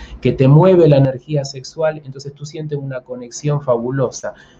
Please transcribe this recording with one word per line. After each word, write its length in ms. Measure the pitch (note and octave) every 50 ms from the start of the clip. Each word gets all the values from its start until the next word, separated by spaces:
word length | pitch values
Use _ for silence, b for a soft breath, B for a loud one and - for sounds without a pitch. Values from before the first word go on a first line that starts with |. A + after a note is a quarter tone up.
| B B B -
que 120 | - B2+ A#2
te 140 | - C3+
mueve 400 | C3 C#3+ D#3 E3+ F#3+ F#3+ F3 E3
la 120 | D3+ C#3+ C3+
energía 480 | C3+ C3+ C3 B2+ - D3+ D3+ C#3+ C3
sexual, 560 | C3+ - C3 B2+ - - D#3+ D#3+ D#3 D#3 D3 D3+
entonces 300 | C3+ C3+ C3+ C3 C#3 C#3
tú 100 | - D3
sientes 340 | D3+ E3 D#3+ D#3 D3+ D3+ C#3
una 220 | C#3 C3+ C3 B2+
conexión 640 | - - B2 B2 B2 A#2 - - - D3 D3 C#3+ C#3+
fabulosa. 720 | C3 A#2+ A2+ A#2 B2 C3+ C#3 B2+ A2 - - - G#2 b b b b b b